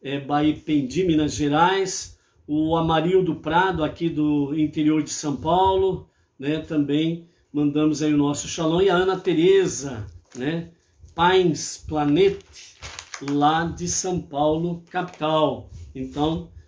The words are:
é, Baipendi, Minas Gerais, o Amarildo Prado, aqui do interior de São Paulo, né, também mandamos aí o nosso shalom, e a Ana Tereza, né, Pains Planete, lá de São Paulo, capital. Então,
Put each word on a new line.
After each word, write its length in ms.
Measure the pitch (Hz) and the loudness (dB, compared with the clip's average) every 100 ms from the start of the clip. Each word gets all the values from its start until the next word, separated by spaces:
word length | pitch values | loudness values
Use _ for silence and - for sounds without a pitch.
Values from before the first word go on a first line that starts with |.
é, 180 | 135 139 | -8 -8
Baipendi, 840 | 135 147 151 151 - 147 123 143 | -2 0 2 0 0 0 0 0
Minas 300 | 185 156 147 | 2 2 0
Gerais, 840 | - 147 151 175 196 190 - - - _ _ - | 0 0 4 4 2 0 -6 -12 -18 _ _ -4
o 300 | 151 160 165 | -2 0 0
Amarildo 600 | 165 160 170 190 170 151 | 2 2 4 2 2 -2
Prado, 460 | 151 170 190 165 | 0 2 2 0
aqui 280 | 151 - 165 | -4 -2 -4
do 440 | 151 151 147 139 156 | 0 0 0 0 -2
interior 440 | 151 156 151 156 | -2 0 2 2
de 80 | 151 | -2
São 260 | - 151 123 | -6 -4 -4
Paulo, 720 | 156 180 190 190 190 175 - _ _ - | 0 2 4 2 0 -2 -10 _ _ -8
né, 200 | 139 156 | -4 -4
também 680 | 156 156 143 151 165 170 - _ _ | -2 -2 0 0 0 -4 -10 _ _
mandamos 520 | 147 147 151 156 143 | -2 0 2 2 2
aí 100 | 151 | 2
o 60 | 147 | 2
nosso 280 | 143 143 - | 2 -2 -6
shalom, 360 | - 160 170 | -2 0 2
e 80 | 196 | 4
a 60 | 180 | 4
Ana 200 | 185 180 | 2 0
Tereza, 920 | 190 156 180 196 170 131 139 113 107 - _ 123 | 0 4 6 6 4 -2 -8 -10 -12 -16 _ -8
né, 340 | 135 170 170 - _ _ - | -4 -4 -8 -18 _ _ -12
Pains 640 | - 175 190 175 143 - - | 0 2 4 2 0 -6 -12
Planete, 960 | - 151 147 151 196 196 - - - - - - - - 139 | -6 -2 2 4 2 0 -10 -20 -20 -20 -18 -16 -16 -12 -4
lá 340 | 143 147 160 | 2 2 2
de 240 | 170 170 175 | -2 -4 -6
São 320 | - 185 175 | -4 -4 -4
Paulo, 640 | - 143 151 160 175 170 - | -4 -2 0 0 -2 -6 -8
capital. 800 | 185 170 - 156 156 147 117 - - - | -8 -8 -4 0 2 2 0 -10 -18 -14
Então, 560 | 135 131 143 156 170 170 - | -12 -8 -2 -2 -2 -8 -18